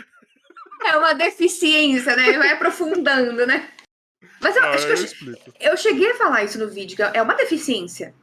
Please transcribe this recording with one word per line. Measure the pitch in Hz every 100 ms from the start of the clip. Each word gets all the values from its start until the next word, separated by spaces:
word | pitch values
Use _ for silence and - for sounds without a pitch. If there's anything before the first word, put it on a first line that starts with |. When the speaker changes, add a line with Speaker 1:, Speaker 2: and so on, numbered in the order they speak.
| - _ _ _ _ - - - 392
Speaker 1:
É | 311
uma | 320
deficiência, | 294 339 - 349 - 311 311 294 262 254 247
né? | 254 262
Vai | 277
aprofundando, | 311 339 - 320 370 285 269 247 233 247
né? | 285 - - _ _ _ _ - -
Mas | 311 403
eu |
Speaker 2:
Ah, | -
Speaker 1:
acho | 554 -
que |
eu | 403
Speaker 2:
eu |
Speaker 1:
che-, | 339
Speaker 2:
explico. | - - 117 - _
Speaker 1:
eu | 277 -
cheguei | 440 277 403
a | 480
falar | 392 240
isso | 208 220
no | 214
vídeo, | 196 190 -
que |
é | 208 226
uma | 226 -
deficiência. | 494 320 - 226 180 - 180 -